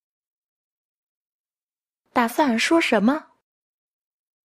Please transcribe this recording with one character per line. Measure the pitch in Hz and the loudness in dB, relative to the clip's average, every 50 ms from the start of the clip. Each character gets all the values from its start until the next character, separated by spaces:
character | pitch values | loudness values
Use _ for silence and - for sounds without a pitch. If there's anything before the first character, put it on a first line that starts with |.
| _ _ _ _ _ _ _ _ _ _ _ _ _ _ _ _ _ _ _ _ _ _ _ _ _ _ _ _ _ _ _ _ _ _ _ _ _ _ _ _ _ _ - | _ _ _ _ _ _ _ _ _ _ _ _ _ _ _ _ _ _ _ _ _ _ _ _ _ _ _ _ _ _ _ _ _ _ _ _ _ _ _ _ _ _ -4
打 | 262 233 | -2 -2
算 | 233 - - 302 269 226 226 | -2 0 0 0 0 0 0
说 | - - 330 330 | 0 0 0 0
什 | 330 - 247 208 | 2 2 0 2
么？ | 190 233 285 311 - _ _ _ _ _ _ _ _ _ _ _ _ _ _ _ _ _ _ _ _ _ _ _ | 2 0 0 -2 -6 _ _ _ _ _ _ _ _ _ _ _ _ _ _ _ _ _ _ _ _ _ _ _